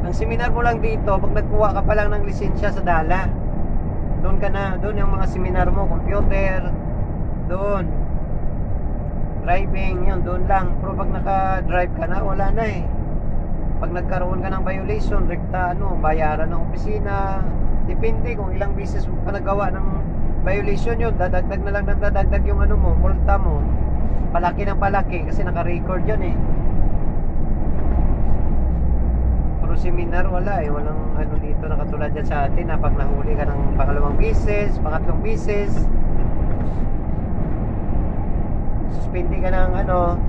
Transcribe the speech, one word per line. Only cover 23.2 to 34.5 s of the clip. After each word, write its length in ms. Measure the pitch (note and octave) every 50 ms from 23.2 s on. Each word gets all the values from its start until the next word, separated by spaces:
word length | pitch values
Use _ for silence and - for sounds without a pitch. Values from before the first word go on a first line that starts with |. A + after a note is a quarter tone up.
| - - G3+ F#3+
mo. 240 | - - - - - - - - - - - - - - - - - -
Palaki 400 | - E3 E3+ F3 E3+ - G#3 G3+
ng 80 | G3+
palaki 480 | F3+ F#3 G3 G3+ G3 F#3+ - - E3+ E3
kasi 160 | E3 - - F3 F3
naka-record 560 | E3+ E3+ E3+ F3 F3 E3+ - - F3+ F3+ F3
yun 160 | - G#3+ G#3
eh. 160 | - - - - - - - - - - - - - - - - - - - - - - - - - - - - - - - - - - - - - - - - - - - - - - - - - - - - - - - - - - - - - - - - - - - - -
Pero 80 | - - -
seminar, 480 | - - E3+ - - - E3+ F3+ F#3 F3+
wala 320 | F3 F#3+ F#3 G3 G3+ F#3
eh. 80 | D#3+ D3
Walang 480 | D3 C#3+ C#3+ - - - - - -
ano 180 | - - - - -
dito 240 | - - - - D#3
na 160 | D#3 D#3 D#3+
katulad 320 | E3 E3+ - D3 D3 -
dyan 160 | D#3 D#3 D3+ D#3
sa 160 | D#3+ D3 C#3+
atin 240 | C#3 - - - -
na 80 | D#3+
pag 160 | D#3 - G3+ - C#3+
nahuli 400 | - - - - - D3+ D3 -
ka 80 | D3+ -
ng 320 | - - - - - -
pangalawang 400 | - - - - - - - -
beses, 560 | - A4+ - - - G#3+